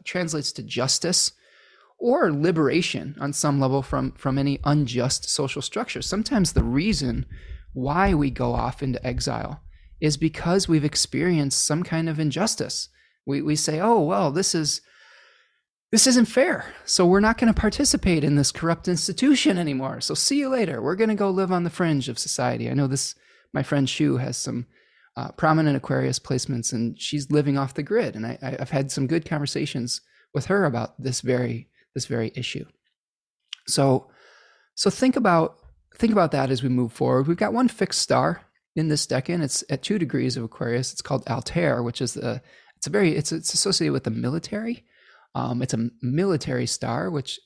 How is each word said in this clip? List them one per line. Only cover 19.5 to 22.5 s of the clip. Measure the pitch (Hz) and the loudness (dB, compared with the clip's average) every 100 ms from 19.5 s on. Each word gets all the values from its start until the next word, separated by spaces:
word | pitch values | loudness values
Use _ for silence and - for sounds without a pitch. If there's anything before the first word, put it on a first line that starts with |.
| 180 | 2
anymore. | 160 131 131 120 | 0 -2 -4 -6
So | - | -4
see | 147 - 277 | -2 0 0
you | 269 | 0
later. | 262 190 131 | 0 0 -2
We're | 117 185 | -2 0
gonna | 220 | 0
go | 208 202 | 2 0
live | 185 185 | 2 2
on | 185 | 0
the | 175 | 0
fringe | - 175 147 127 | 0 2 2 0
of | 117 | -6
society." | - - 123 | -4 -2 -2